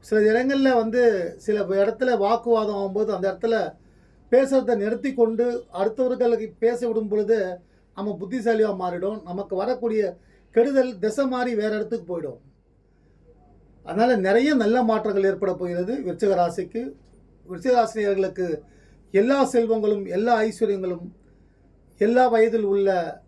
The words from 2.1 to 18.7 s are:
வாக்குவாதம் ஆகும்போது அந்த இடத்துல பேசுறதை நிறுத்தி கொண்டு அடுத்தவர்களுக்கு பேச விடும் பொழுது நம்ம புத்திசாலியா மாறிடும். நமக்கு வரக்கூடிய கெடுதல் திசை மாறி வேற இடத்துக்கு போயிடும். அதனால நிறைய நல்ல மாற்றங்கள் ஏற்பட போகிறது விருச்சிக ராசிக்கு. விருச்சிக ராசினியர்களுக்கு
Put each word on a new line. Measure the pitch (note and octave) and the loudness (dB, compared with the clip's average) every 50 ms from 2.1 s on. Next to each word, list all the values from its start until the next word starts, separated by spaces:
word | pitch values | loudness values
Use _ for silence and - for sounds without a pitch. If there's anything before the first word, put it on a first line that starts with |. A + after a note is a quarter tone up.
| A#3+ | 2
வாக்குவாதம் | G3+ G3 G3+ A#3 A#3 - A#3+ A#3 A3 G#3+ G#3 G3+ G3 | 2 2 2 0 0 2 0 0 2 2 -2 -4 -4
ஆகும்போது | G3 F#3+ F#3 G#3 G#3+ G#3 G3+ | -6 -4 -2 -4 -2 -2 -2
அந்த | F3+ F#3 G3 | -2 -4 -4
இடத்துல | F#3 F#3 - A3+ A#3 A3 F3+ D3+ - _ _ _ _ _ _ _ _ _ _ _ | -4 -4 -2 -2 0 0 -2 -6 -8 _ _ _ _ _ _ _ _ _ _ _
பேசுறதை | A#3+ B3+ C4+ C4+ C4+ C4 - B3 A#3+ | 4 4 4 4 2 0 2 2 -2
நிறுத்தி | G3+ G3+ G#3+ A#3 A#3 - C4+ C4+ | 0 0 -2 -4 -4 -4 -6 2
கொண்டு | A#3+ A#3 A3 A3+ G#3+ A#3+ B3 A#3+ A#3+ - _ - F3+ | 2 2 2 2 0 -2 -2 -2 -6 -10 _ -4 -2
அடுத்தவர்களுக்கு | G3 A3 G#3+ - B3+ B3 B3+ - B3 A#3 A#3 G#3 A3 G#3+ - _ A3+ | -2 -2 0 -2 -2 -2 0 0 2 0 0 0 -2 -10 -6 _ 0
பேச | A#3 A#3+ A#3+ B3 | 0 0 0 -4
விடும் | A#3 A3 A3 A3 G#3 | -2 -2 -4 -4 -2
பொழுது | G#3 G#3+ G#3 G3 A3+ A3 F#3+ F3+ F3+ F3+ _ _ _ _ _ _ _ | -2 -2 0 0 0 0 0 -4 -6 -12 _ _ _ _ _ _ _
நம்ம | G3 G3+ G#3 G3 D#3+ | -8 -8 -8 -8 -8
புத்திசாலியா | G3 F3+ A#3+ B3+ G3 A#3 A3+ G#3+ G#3+ G#3 G3 F#3 | -10 -8 -8 -4 0 0 2 2 2 0 0 -4
மாறிடும். | F3+ F3+ F3 F3 F3+ G3+ A3 G#3 - | -4 -6 -4 -4 -4 -6 -6 -6 -12
நமக்கு | F3 F3 G3 G3 - F#3+ | -10 -10 -10 -8 -6 -6
வரக்கூடிய | F#3 G3 A#3 B3+ B3 A#3+ A#3 A3 G#3+ G#3 F3+ F3 _ _ _ _ _ _ _ _ | -4 -4 -4 -4 -4 -4 -2 -2 0 -2 -2 -6 _ _ _ _ _ _ _ _
கெடுதல் | A3+ A#3 C#4+ C4+ C4+ C4 B3+ A#3 F#3 F3+ | 2 2 4 4 2 2 0 -2 -4 -6
திசை | G#3+ G#3+ - C#4 | -4 -2 -2 -2
மாறி | C4 B3+ B3 B3 B3+ A#3 | -2 -2 -2 -2 -2 -2
வேற | G#3 G#3 G#3+ G#3+ | -2 -2 -2 -2
இடத்துக்கு | G#3+ G#3 - A#3 G#3 E3+ | -4 -4 -4 -6 -8 -6
போயிடும். | F3+ F3+ E3+ D3+ C#3 A#2+ - _ - _ _ _ _ _ _ _ _ _ _ _ _ _ _ _ _ _ _ _ _ _ _ _ _ _ _ _ | -8 -8 -8 -6 -10 -12 -14 _ -20 _ _ _ _ _ _ _ _ _ _ _ _ _ _ _ _ _ _ _ _ _ _ _ _ _ _ _
அதனால | - E3 G3 A#3 B3+ B3 G#3 F#3 | -6 0 2 2 4 4 2 2
நிறைய | F#3+ G#3 A#3 C4 D4+ D4+ | 2 2 4 4 4 2
நல்ல | B3+ A3 G#3 A#3 B3+ A#3 | 2 2 2 2 2 2
மாற்றங்கள் | A3 A3 G#3+ G#3+ G#3+ G3 G3 G3 G3 | 2 0 0 0 0 0 2 2 0
ஏற்பட | F#3+ - G3+ F#3 F3+ | 0 0 -2 -4 -4
போகிறது | - F3+ F3 E3+ F3 F3+ G3 B3+ C#4 B3+ | -4 -6 -6 -4 -4 -4 -4 -4 -6 -6
விருச்சிக | F3+ E3+ - A3 G3+ F#3+ F3+ | -8 -4 -2 0 0 2 2
ராசிக்கு. | F3 E3+ E3+ - F3+ - - A3+ B3+ C4+ - _ _ _ _ _ _ _ _ _ _ | 2 0 -2 -6 -10 -8 -8 -10 -10 -10 -14 _ _ _ _ _ _ _ _ _ _
விருச்சிக | - F#3 E3+ - B3+ B3 A#3+ | -14 -14 -6 -2 2 2 2
ராசினியர்களுக்கு | A3+ A3 A3 A3 G#3 G3+ G3 F#3+ F#3+ F3+ - F#3 F#3 E3+ D#3 D3+ - - | 2 0 -2 -4 -2 -2 0 0 -2 -4 -2 -4 -4 -4 -4 -8 -10 -20